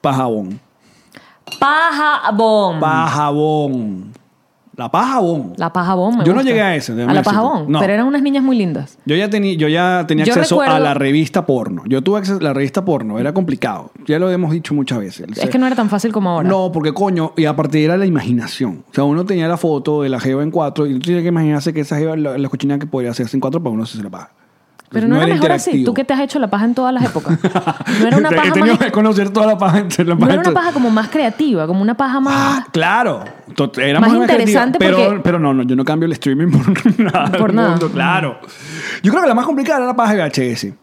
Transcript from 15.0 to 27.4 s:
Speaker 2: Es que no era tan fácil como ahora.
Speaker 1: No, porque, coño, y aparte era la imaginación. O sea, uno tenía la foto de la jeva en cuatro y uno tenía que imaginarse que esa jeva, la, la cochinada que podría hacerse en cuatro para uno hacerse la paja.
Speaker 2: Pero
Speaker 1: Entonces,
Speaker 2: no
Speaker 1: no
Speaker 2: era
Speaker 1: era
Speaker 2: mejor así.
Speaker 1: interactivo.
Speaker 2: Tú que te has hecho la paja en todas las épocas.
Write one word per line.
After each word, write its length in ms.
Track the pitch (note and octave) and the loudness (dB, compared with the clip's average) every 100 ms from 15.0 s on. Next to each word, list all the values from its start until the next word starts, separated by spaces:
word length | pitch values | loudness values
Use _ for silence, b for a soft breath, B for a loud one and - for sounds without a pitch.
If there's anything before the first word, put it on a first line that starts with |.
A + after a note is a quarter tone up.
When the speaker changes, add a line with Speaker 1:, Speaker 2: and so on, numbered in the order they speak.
| G2 - - G#2+ | -6 -12 -12 -6
Speaker 2:
Es 140 | - | -2
que 80 | B3+ | 0
no 80 | B3+ | 0
era 100 | B3+ | 0
tan 140 | G#3+ | 0
fácil 220 | G3+ A3+ | 0 -2
como 160 | G#3+ F#3 | -2 -2
ahora. 180 | E3+ F3 | 0 0
Speaker 1:
No, 240 | F#3+ F#3 | 0 0
porque, 220 | D#3+ D3+ | -2 -4
coño, 400 | C3+ G3 F3 D#3+ - | -2 0 0 -2 0
y 80 | D#3 | 0
aparte 380 | D3+ C#3+ D3+ | 0 0 2
era 140 | D3+ F3+ | 2 2
la 80 | G3 | 2
imaginación. 760 | D3+ A2 A#2+ A2+ - B2 E2 - | 0 0 -2 -2 -4 -4 -6 -8
O 20 | |
sea, 100 | - | -2
uno 220 | C#3+ D3+ F#3 | 0 0 0
tenía 220 | F#3 D#3+ | -2 0
la 100 | E3+ | 0
foto 460 | E3+ D3 C#3+ D3+ | 0 0 0 -2
de 60 | C#3 | 0
la 100 | B2+ | -2
jeva 240 | A#2 C3+ | -2 -2
en 80 | D#3 | -2
cuatro 340 | E3 D3 D#3 D3 | -2 -2 -2 -2
y 60 | |
uno 80 | C3 | -2
tenía 240 | E3+ F3 | -2 0
que 60 | E3+ | 0
imaginarse 440 | E3+ D#3 D3 D3 | 0 2 0 -2
que 60 | D#3 | -4
esa 180 | C#3+ D3+ | -4 -2
jeva, 180 | D#3+ D#3+ | -2 -2
la, 220 | D3 C3 | -2 -2
la 100 | C3+ | -4
cochinada 280 | B2+ C#3 C#3+ | -2 -2 -2
que 80 | D3 | -4
podría 240 | C3+ B2 | -4 -4
hacerse 260 | A#2 A#2 C3+ | -4 -4 -2
en 60 | |
cuatro 220 | C3 D#3 | -2 -4
para 100 | D#3 | -4
uno 80 | A2 | -4
hacerse 220 | A2+ A2+ | -6 -10
la 80 | G2+ | -12
paja. 180 | F#2 - _ b b _ _ _ | -14 -20 _ b b _ _ _
Speaker 2:
Pero 140 | A3 A3+ | -2 2
Speaker 1:
Entonces, 20 | |
Speaker 2:
no 60 | - | 2
Speaker 1:
no 60 | |
Speaker 2:
era 40 | E3 | 2
Speaker 1:
era 100 | E3 | 2
Speaker 2:
mejor 160 | - | 2
así. 180 | - - | 2 0
Speaker 1:
interactivo. 140 | D4 B3 | 0 0
Speaker 2:
Tú 20 | A#3 | 0
que 100 | C4 | -2
te 80 | |
has 60 | C4 | -2
hecho 180 | C#4 D4+ | 0 -2
la 80 | A3 | -2
paja 140 | G3+ | 0
en 100 | A3+ | 0
todas 200 | B3 B3+ | 0 0
las 100 | B3+ | 0
épocas. 340 | A#3+ D#3 - D#3+ | 0 -2 -2 0